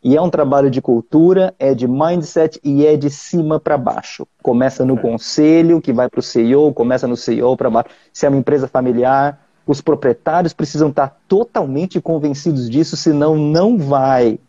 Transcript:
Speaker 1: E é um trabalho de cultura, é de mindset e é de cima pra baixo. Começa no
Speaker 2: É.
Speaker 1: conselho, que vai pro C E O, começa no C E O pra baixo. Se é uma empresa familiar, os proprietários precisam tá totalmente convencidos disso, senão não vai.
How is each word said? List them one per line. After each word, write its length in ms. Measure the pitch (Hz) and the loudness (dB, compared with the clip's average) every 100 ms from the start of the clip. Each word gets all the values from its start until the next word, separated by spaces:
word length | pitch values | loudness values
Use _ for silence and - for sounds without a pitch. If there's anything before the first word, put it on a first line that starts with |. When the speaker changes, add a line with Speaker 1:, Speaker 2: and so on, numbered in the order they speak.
Speaker 1:
E 140 | 127 147 | 2 2
é 40 | |
um 80 | 175 | 2
trabalho 420 | 156 139 139 139 | 0 0 2 2
de 100 | 131 | 0
cultura, 720 | - 117 - 151 165 185 185 - | 0 -2 0 2 4 4 0 0
é 140 | 135 127 | -2 0
de 120 | 123 | -2
mindset 720 | 131 160 175 156 - 160 - | 0 0 -2 -4 -2 -2 -2
e 220 | 147 143 151 | -2 2 4
é 120 | 151 | 2
de 120 | 143 | 0
cima 500 | 139 - 175 156 156 | -6 -6 -4 -2 -2
pra 180 | 156 147 | -2 -2
baixo. 500 | 120 - - - - _ | -2 -6 -12 -16 -18 _
Começa 420 | - 120 131 - | -2 0 0 0
no 120 | 131 127 | -2 0
Speaker 2:
É. 60 | |
Speaker 1:
conselho, 800 | 98 - - - 151 165 165 165 | -2 -6 -6 0 4 4 4 2
que 120 | - | 0
vai 160 | 120 123 | -2 -2
pro 120 | - | -2
C 220 | - 123 | -4 -2
E 120 | 117 139 | 2 4
O, 180 | 151 | 2
começa 340 | 139 117 127 127 | 0 -2 0 -2
no 80 | 120 | -6
C 200 | - 117 | -4 0
E 80 | |
O 120 | 123 127 | 0 0
pra 140 | 127 | 0
baixo. 200 | 113 - _ _ | -2 -2 _ _
Se 140 | - 147 | -4 0
é 40 | |
uma 80 | 139 | 0
empresa 300 | 123 143 131 | 0 0 0
familiar, 720 | 131 127 120 127 135 143 147 _ _ - | -2 -2 0 2 2 0 -4 _ _ -4
os 140 | 139 | -4
proprietários 760 | - 147 131 120 - 165 175 | 0 0 0 -2 -2 -2 -2
precisam 380 | - 151 151 151 | -4 -8 -2 0
tá 200 | 147 139 _ _ | 0 -4 _ _
totalmente 760 | 190 226 - 143 135 185 180 | -2 0 -4 -4 -4 -4 -6
convencidos 680 | 170 160 147 139 175 143 120 | -4 -4 -2 -4 -4 -4 -2
disso, 280 | 127 160 - | -2 -2 -2
senão 380 | - 147 147 156 | -2 2 2 2
não 420 | 151 156 202 233 | 0 2 2 0
vai. 640 | 139 139 131 131 120 107 | 0 0 2 2 2 0